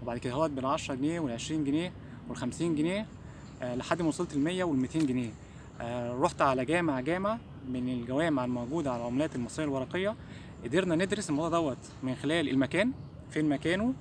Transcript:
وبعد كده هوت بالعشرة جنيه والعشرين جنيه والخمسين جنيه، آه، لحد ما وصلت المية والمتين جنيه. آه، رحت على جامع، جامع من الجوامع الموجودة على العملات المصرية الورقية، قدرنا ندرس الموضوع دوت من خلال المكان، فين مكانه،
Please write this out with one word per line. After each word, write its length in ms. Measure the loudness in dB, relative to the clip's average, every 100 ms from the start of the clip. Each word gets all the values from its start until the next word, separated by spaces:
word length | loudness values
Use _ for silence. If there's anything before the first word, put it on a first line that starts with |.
وبعد 160 | -6 -4
كده 140 | -2
هوت 180 | 2 2
بالعشرة 440 | 2 0 0 0
جنيه 260 | -2 0 0
والعشرين 440 | -2 -2 -2 0
جنيه 280 | 2 0 0 -6 -14 -14 -10
والخمسين 460 | -4 -4 -2 0
جنيه، 320 | 2 2 0 -4 -10 -14 -14 -14 -8
آه، 120 | -4
لحد 280 | -4 0 2
ما 60 | 2
وصلت 260 | 0 -2
المية 300 | 0 2 2
والمتين 420 | 2 2 2 2 2
جنيه. 240 | 2 -2 -6 -14 -16 -16 -8
آه، 340 | -4 -2 -2 2
رحت 220 | 2 4
على 220 | 4 4
جامع، 360 | 4 4 4 2
جامع 380 | 0 0 0 -2 -6 -12 -6
من 200 | -2 -2
الجوامع 560 | -2 0 2 2 2
الموجودة 480 | 2 -2 -2 -2 0
على 100 | -2
العملات 340 | 0 0 0 0
المصرية 300 | -4 -2 -2
الورقية، 480 | 0 -2 0 0 -2 -8 -14 -14 -10
قدرنا 300 | 0 2 4
ندرس 360 | 4 2 0 0
الموضوع 300 | 0 2 2
دوت 180 | 2 0 -8 -6
من 120 | -4
خلال 340 | -2 2 2 4
المكان، 440 | 4 4 4 2 0 -8 -14 -6
فين 180 | 0 2
مكانه، 460 | 2 2 2 2 0